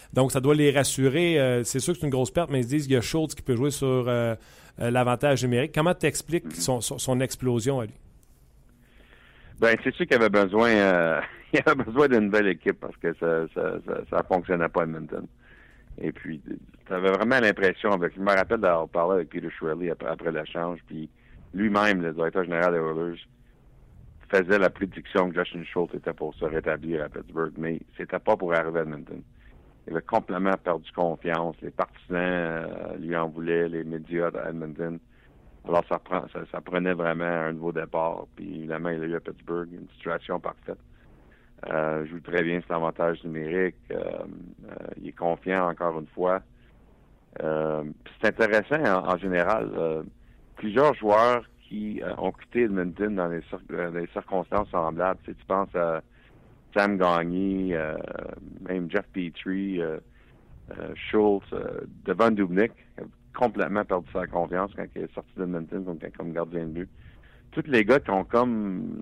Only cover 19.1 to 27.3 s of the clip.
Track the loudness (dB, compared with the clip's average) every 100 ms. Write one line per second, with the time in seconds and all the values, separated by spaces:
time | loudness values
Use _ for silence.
19.1 | 2 0 -6 -8 -6 -4 -2 -4 -4 -6
20.1 | -4 -4 -4 -6 -6 -6 -6 -10 -12 -12
21.1 | -14 _ -20 -12 -2 2 4 4 2 0
22.1 | 0 0 0 0 2 2 2 0 -2 -4
23.1 | -6 -14 _ -20 _ -20 -20 -20 -20 -20
24.1 | -20 2 2 4 4 4 2 -4 -6 -2
25.1 | 2 2 0 -4 -4 -6 -4 -2 -4 -8
26.1 | -6 -8 -4 -4 -2 -2 -4 -2 -4 -4
27.1 | -8 -10